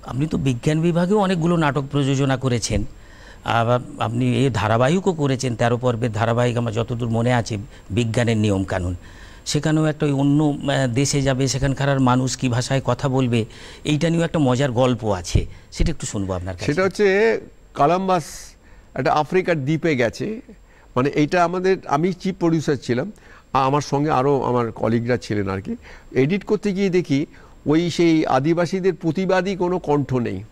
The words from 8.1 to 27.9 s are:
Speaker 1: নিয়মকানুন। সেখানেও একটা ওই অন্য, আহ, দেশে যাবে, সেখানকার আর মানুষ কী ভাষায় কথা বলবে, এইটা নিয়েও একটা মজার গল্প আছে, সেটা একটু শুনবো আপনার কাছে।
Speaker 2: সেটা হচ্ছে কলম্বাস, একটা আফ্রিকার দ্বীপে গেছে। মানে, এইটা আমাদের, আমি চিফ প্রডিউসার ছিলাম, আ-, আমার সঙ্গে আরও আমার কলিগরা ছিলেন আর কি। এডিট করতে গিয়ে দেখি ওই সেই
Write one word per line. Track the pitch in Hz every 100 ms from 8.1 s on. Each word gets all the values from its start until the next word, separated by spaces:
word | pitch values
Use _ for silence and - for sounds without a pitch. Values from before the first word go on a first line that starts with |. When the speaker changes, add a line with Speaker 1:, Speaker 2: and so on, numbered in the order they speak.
| 113 117 110
Speaker 1:
নিয়মকানুন। | 107 95 95 95 87 90 - - - - -
সেখানেও | 151 156 156 156
একটা | 147 151
ওই |
অন্য, | 139 139 143 156 143
আহ, | 143 139 131
দেশে | 117 143 143
যাবে, | 135 131 135
সেখানকার | 131 139 131 139
আর | 139
মানুষ | 127 127 127 123
কী | 131
ভাষায় | 120 123 135 123
কথা | 123 143
বলবে, | 131 127 117 107 - - -
এইটা | - 151 165
নিয়েও | 165 165
একটা | 170
মজার | 135 123 143
গল্প | 117 127 117 110
আছে, | 95 90 - - - -
সেটা | - -
একটু | 160 -
শুনবো | 107 95
আপনার | 92 90 90
কাছে। | -
Speaker 2:
সেটা | 151
হচ্ছে | 190 185 208 190 226 214 - - -
কলম্বাস, | - 143 180 190 180 143 - - - - - -
একটা | - 135
আফ্রিকার | 151 147 185 180 165 131
দ্বীপে | 160 170 135
গেছে। | 117 - 131 220 - 202 - - - -
মানে, | 139
এইটা | 147 151 180
আমাদের, | 170 180 185 190 -
আমি | 139 180
চিফ | 175 185 175
প্রডিউসার | 170 165 143 139
ছিলাম, | - 120 180 - - - -
আ-, | 131
আমার | 131 147
সঙ্গে | 143 139 151
আরও | 135 135 139
আমার | 117 123 117
কলিগরা | 110 113 117 117 120
ছিলেন | - 104 95
আর | 95
কি। | - 233 - - -
এডিট | 120 135 196
করতে | - 214 208
গিয়ে | 190 196
দেখি | 180 170 139 160 - - - -
ওই | 156
সেই | 170